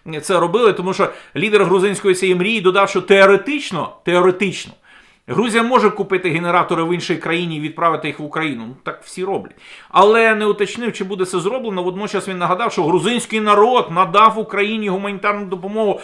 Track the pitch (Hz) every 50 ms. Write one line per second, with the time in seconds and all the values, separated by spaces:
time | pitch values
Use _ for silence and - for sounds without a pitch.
0 | - 156 160 147 - - 185 170 170 165 180 240 240 202 170 190 175 190 180 196
1 | 185 - - - - - - 139 190 220 208 202 190 175 190 185 190 208 190 196
2 | - 196 180 185 196 185 185 180 185 220 233 214 170 185 180 202 196 196 - 185
3 | 180 - 196 196 196 196 196 196 - 269 302 285 - - 196 151 113 - - -
4 | - 170 175 180 185 185 180 185 196 180 - - - - - _ _ _ - -
5 | _ _ _ _ _ 117 147 185 240 233 208 233 226 240 254 226 214 196 - 202
6 | 190 - 190 180 185 170 151 170 175 175 175 175 - - 175 165 165 165 175 170
7 | - - 160 143 - 165 170 175 175 165 160 147 151 151 147 160 170 165 156 143
8 | 156 147 135 - 151 143 - 160 160 147 127 113 113 117 139 - - 160 - -
9 | - - - 185 185 196 185 139 - - - _ - - - - - - - 175
10 | 196 214 226 226 226 220 214 208 214 208 202 208 202 196 - 226 240 214 - -
11 | 190 185 202 180 185 - 190 175 160 202 254 254 226 220 190 180 180 185 180 196
12 | 208 - 208 190 185 196 185 180 175 165 185 202 233 214 - 196 160 156 185 165
13 | 160 226 247 226 - - 214 220 208 214 208 208 214 247 254 233 - 160 165 180
14 | 190 170 180 208 220 220 202 220 214 - 196 202 202 214 220 220 208 196 180 196
15 | 202 202 202 190 208 208 208 208 202 180 190 170 185 202 214 220 220 202 190 -